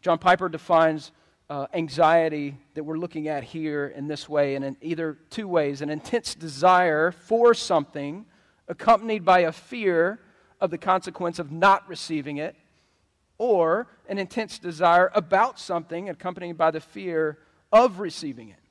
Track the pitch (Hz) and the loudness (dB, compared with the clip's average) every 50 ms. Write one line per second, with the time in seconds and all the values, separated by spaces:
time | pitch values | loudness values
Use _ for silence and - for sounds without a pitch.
0 | - 185 170 165 - 185 180 175 185 180 160 156 - - 175 160 165 160 156 156 | 0 0 -2 2 4 2 2 2 2 -6 -6 -8 -2 2 4 4 4 4 2 -2
1 | 139 - _ _ _ _ _ _ _ _ 147 143 139 - - 175 165 151 131 147 | -8 -16 _ _ _ _ _ _ _ _ -8 -8 -8 -6 -4 -6 -6 -6 0 2
2 | 165 156 165 170 165 160 151 151 143 143 139 131 _ _ _ 156 151 151 160 160 | 4 4 6 4 2 0 -2 -4 -8 -8 -10 -14 _ _ _ -12 -10 -8 -8 -8
3 | 175 175 - 160 151 156 151 143 123 - - 165 156 156 147 147 143 139 - 143 | -8 -8 -8 -8 -8 -6 -6 -8 -8 -10 -10 -8 -6 -6 -4 -6 -6 -8 -8 -10
4 | 139 147 151 143 - - 147 147 143 139 135 135 139 139 135 _ - 160 170 156 | -10 -8 -8 -10 -10 -4 0 0 0 0 0 -4 -6 -8 -10 _ -8 -8 -6 -6
5 | 165 160 147 151 _ _ - - 220 190 175 165 151 143 143 139 151 147 151 151 | -6 -8 -8 _ _ _ -12 -12 -8 -2 0 0 0 0 -4 -6 -6 -8 -8 -8
6 | - - - 233 226 - - - 165 160 139 135 160 185 185 180 180 170 156 151 | -6 -4 -4 -4 -4 -6 -12 -12 -12 -14 -8 2 4 6 6 6 4 4 2 2
7 | 160 175 180 - _ - 220 233 233 240 233 226 - - 190 160 143 - _ 147 | 0 0 -2 -6 _ -2 0 4 6 6 4 4 0 0 0 0 0 -2 _ -10
8 | 143 143 156 196 220 _ _ _ _ _ _ _ _ - 175 - - - 226 196 | -10 -10 -10 -12 -16 _ _ _ _ _ _ _ _ -14 -14 -4 2 4 4 4
9 | 214 226 214 214 170 190 185 180 175 160 160 - - _ 247 240 220 190 175 165 | 2 -2 -4 -2 4 4 6 6 4 2 -2 -6 -18 _ -12 -2 0 2 2 2
10 | 170 180 214 - _ _ _ _ _ _ _ _ 196 180 170 165 - 202 185 185 | 2 0 -2 -8 _ _ _ _ _ _ _ _ -4 -4 -4 -6 -2 0 0 0
11 | - 190 170 - 180 170 170 - 170 139 151 165 175 196 196 - - - 175 - | 0 -8 -10 -6 -8 -6 -6 -8 -10 -10 -2 2 4 4 4 4 0 -10 -14 -14
12 | - - 160 151 135 147 147 143 151 175 - _ _ _ _ _ _ _ _ _ | -10 -6 -6 -6 -6 -6 -8 -8 -8 -8 -10 _ _ _ _ _ _ _ _ _
13 | _ _ _ _ _ _ _ _ 220 247 214 185 165 160 165 214 240 _ _ _ | _ _ _ _ _ _ _ _ 0 0 2 2 4 2 2 -2 -2 _ _ _
14 | _ - 202 202 190 180 - 247 226 185 - - - 175 165 151 180 170 170 175 | _ -10 -8 -6 -6 -6 -6 -6 -6 -6 -10 -12 -12 -12 -4 2 4 6 6 6
15 | 185 185 - 214 165 160 196 190 220 262 240 - - - 190 170 156 _ 165 170 | 4 4 2 -2 -2 2 2 2 2 2 -2 -10 -8 -6 -4 -6 -4 _ -10 -10
16 | 190 202 165 _ - 180 180 180 175 175 170 160 170 160 156 156 - _ _ 208 | -8 -10 -12 _ -8 -10 -10 -8 -12 -12 -2 2 2 2 2 0 -10 _ _ -12
17 | 196 180 170 160 160 151 147 _ _ _ _ _ _ _ - 220 247 254 190 180 | -10 -4 -2 -2 -2 -2 -4 _ _ _ _ _ _ _ 6 6 6 6 0 -4
18 | 202 170 147 - - 147 127 117 113 107 95 _ _ _ | -10 -10 -10 -10 -12 -12 -12 -12 -16 -20 -20 _ _ _